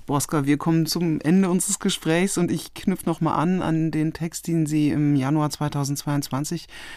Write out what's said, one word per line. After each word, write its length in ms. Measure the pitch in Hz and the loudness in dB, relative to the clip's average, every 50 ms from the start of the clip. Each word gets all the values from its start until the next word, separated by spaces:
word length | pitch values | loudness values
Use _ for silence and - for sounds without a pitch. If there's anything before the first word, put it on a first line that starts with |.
| - | -4
Broska, 380 | - 139 143 - - 170 151 139 | -2 -2 -2 0 0 0 0 2
wir 140 | 139 147 139 | 2 2 2
kommen 260 | - 170 160 165 160 | 2 2 2 2 2
zum 340 | 151 - 170 175 165 156 - | 0 0 0 0 0 0 0
Ende 280 | - 151 180 190 196 175 | 2 4 4 4 4 4
unseres 300 | 180 180 - - 196 - | 2 0 0 -2 -4 -2
Gesprächs 580 | - 196 - - - 160 160 175 185 196 - | -2 -2 -2 -2 0 0 2 2 2 2 0
und 140 | - 175 - | 0 0 0
ich 240 | - 151 - - - | 0 -4 -6 -10 -10
knüpfe 320 | - - 202 185 - - | -4 -2 -2 -2 0 0
noch 140 | 175 165 - | -2 -2 0
mal 160 | 170 156 - | 0 0 2
an, 260 | - 147 180 185 185 | 2 2 2 2 0
an 280 | - - 160 160 160 160 | 0 0 0 0 0 0
den 220 | 156 156 151 160 | 0 0 -2 -2
Text, 340 | - - 165 165 - - - | -2 -4 -6 -8 -8 -8 -4
den 200 | 175 165 165 156 | -2 0 0 0
Sie 240 | 147 156 151 151 143 | 2 2 2 2 2
im 240 | - 147 147 147 143 | 2 2 2 4 4
Januar 340 | 139 131 139 156 156 151 147 | 2 2 2 2 2 0 0
zweitausendzweiundzwanzig 1160 | - - 151 147 - 143 139 135 143 - - 151 147 143 143 - 131 135 151 - 175 160 - - - - - - - | -2 -2 -4 -2 -2 -2 -2 -2 -4 -4 -2 -2 -2 -2 -2 -2 -2 -4 -2 -2 -4 -6 -8 -10 -18 -16 -16 -16 -16